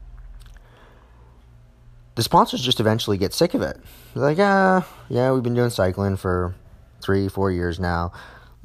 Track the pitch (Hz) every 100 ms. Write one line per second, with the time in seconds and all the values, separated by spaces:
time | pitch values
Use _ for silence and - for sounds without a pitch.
0 | - - - - - - - - - -
1 | - - - - - - - - - -
2 | - - 110 170 226 220 127 123 110 110
3 | - 101 92 - 175 - 80 - - -
4 | - 120 135 156 202 196 190 185 180 -
5 | - 120 127 131 120 120 120 113 92 95
6 | 98 95 95 90 90 92 - - - -
7 | - 98 98 98 95 90 87 85 90 87
8 | 87 - - - - -